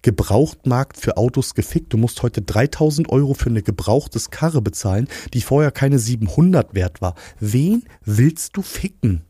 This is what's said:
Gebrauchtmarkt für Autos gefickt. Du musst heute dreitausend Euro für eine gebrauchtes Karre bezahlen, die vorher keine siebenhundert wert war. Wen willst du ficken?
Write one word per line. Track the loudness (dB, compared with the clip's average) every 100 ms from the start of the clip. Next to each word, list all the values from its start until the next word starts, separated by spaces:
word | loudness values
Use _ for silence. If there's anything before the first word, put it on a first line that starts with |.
Gebrauchtmarkt | 0 0 2 2 2 -2 -2 0 -2 -4
für | -4 0
Autos | 0 0 -2
gefickt. | -4 -2 -4 -2
Du | 0
musst | 0 0
heute | -4 -4
dreitausend | -2 0 0 2 0 2 0
Euro | 2 2
für | 0 0
eine | 0
gebrauchtes | -2 -4 0 0 0 -8 -8
Karre | -2 0 0
bezahlen, | -2 -2 -2 -2 -2 -8 -6
die | -4
vorher | 0 2 2
keine | 2 2 2
siebenhundert | 0 -2 -2 2 4 4 0
wert | -2 -4 -2
war. | -6 -6 -18 -8
Wen | -2 0 2 0 -2 -12
willst | -2 4 4 2 -8 -8
du |
ficken? | -8 -8 -10 -2 0 0